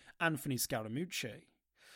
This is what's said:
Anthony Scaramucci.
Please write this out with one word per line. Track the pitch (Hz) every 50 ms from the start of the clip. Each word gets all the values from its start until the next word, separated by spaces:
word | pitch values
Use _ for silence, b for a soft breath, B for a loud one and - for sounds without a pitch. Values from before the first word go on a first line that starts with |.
| B B B B
Anthony | 170 165 156 143 - 147 131 117
Scaramucci. | - - - 117 110 110 110 139 175 175 - - - 117 107 - - - _ _ _ _ B B B B B